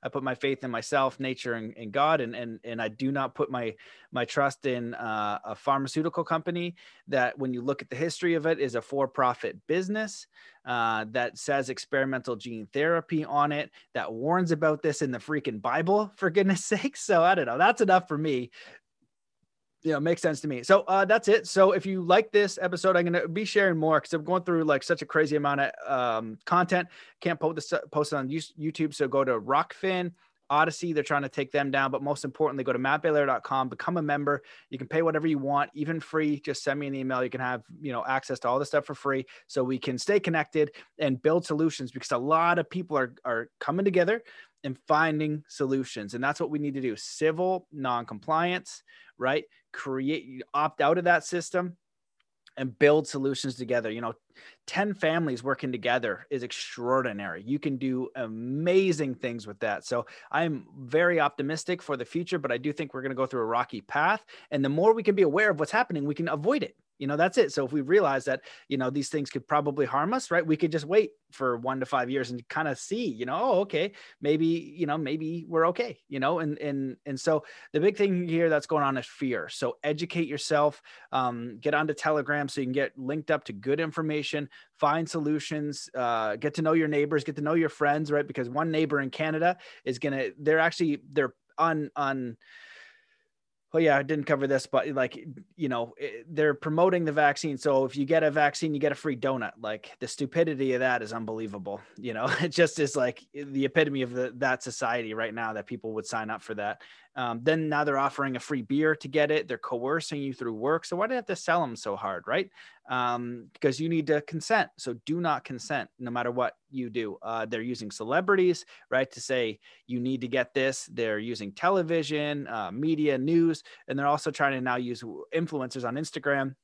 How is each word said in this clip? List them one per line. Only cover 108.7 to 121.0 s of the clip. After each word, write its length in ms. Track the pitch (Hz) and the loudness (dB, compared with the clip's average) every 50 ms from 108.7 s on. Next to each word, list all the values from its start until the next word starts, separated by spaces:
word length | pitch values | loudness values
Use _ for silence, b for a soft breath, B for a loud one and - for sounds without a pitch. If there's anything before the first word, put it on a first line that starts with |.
| 135 147 156 156 156 | 0 2 2 2 0
to 100 | 156 - | 0 -4
get 240 | 147 131 156 147 147 | -4 0 0 2 2
it. 160 | 151 151 147 | 2 0 0
They're 120 | - 131 113 | -2 -8 -8
coercing 640 | - - - 120 120 135 151 165 156 - 160 147 | -6 -6 -6 -4 -2 -2 -2 -2 -4 -4 -6 -6
you 100 | 139 139 | -6 -6
through 220 | 127 - 131 117 113 | -6 -6 -6 -6 -4
work. 320 | 107 113 135 160 165 - | -2 0 0 0 0 -2
So 100 | - 180 | -4 -2
why 100 | 175 202 | -2 -2
do 40 | 226 | -2
they 60 | 262 | -2
have 100 | 247 233 | -4 -4
to 100 | - 190 | -4 -8
sell 260 | - - - 165 175 | -6 0 2 2 2
'em 140 | 165 127 117 | 2 0 -4
so 180 | 104 - 110 101 | -6 -6 -6 -6
hard, 300 | 95 - 98 95 87 82 | -4 -4 -6 -6 -6 -4
right? 220 | 104 123 175 196 196 B B B B B B B - | -2 0 0 -2 -4 B B B B B B B -6
Um, 640 | 127 127 123 120 123 120 120 120 120 120 107 - | -2 -2 0 0 -2 -2 -4 -8 -10 -12 -14 -20
because 260 | _ - - 143 131 123 | _ 0 0 0 2 2
you 120 | 156 165 | -4 -2
need 160 | 165 160 151 | -2 -2 0
to 160 | 143 151 147 | 2 0 0
consent. 480 | 147 - 160 156 - - 220 214 175 - _ - | 0 -4 -8 -8 -2 2 2 2 2 0 _ -12
So 160 | - 127 117 117 _ | -8 -8 -8 -8 _
do 160 | - 156 175 | -6 -4 -2
not 240 | 175 165 147 131 _ | 0 0 -2 -2 _
consent 460 | - 135 117 - - - 131 - - _ _ | -10 -14 -12 -8 -4 -4 -4 -4 -6 _ _
no 120 | 127 120 | -10 -6
matter 200 | 120 120 120 120 | -4 -2 -2 -2
what 260 | 120 123 123 117 - _ _ _ | 0 0 -2 -2 -4 _ _ _
you 180 | 135 131 127 120 | -8 -8 -8 -4
do. 300 | 107 120 113 107 92 - | -4 -4 -4 -4 -6 -8
Uh, 240 | - 107 113 113 113 | -8 -6 -4 -4 -4
they're 160 | 110 117 113 | -4 -4 -6
using 300 | 113 123 127 - 113 104 | -4 -6 -6 -8 -8 -12
celebrities, 760 | - - 110 110 135 170 190 185 202 185 180 180 170 - - B B B B B | -10 -10 -6 0 0 0 2 4 4 4 4 2 2 0 -6 B B B B B
right, 220 | - 131 135 135 | 0 0 0 0
to 100 | - 123 | -6 -14
say, 400 | - - 131 127 120 110 104 _ b b b b b | -4 -2 0 0 0 -2 -4 _ b b b b b
"You 140 | - 123 123 | -8 -6 -4
need 220 | 120 131 135 123 | -2 -2 -4 -4
to 60 | 123 123 | -4 -2
get 260 | 131 131 123 - _ | -2 -2 -2 0 _
this." 340 | 139 131 135 131 - - - | 0 0 2 0 -2 -10 -10
They're 280 | - 120 | -4 -2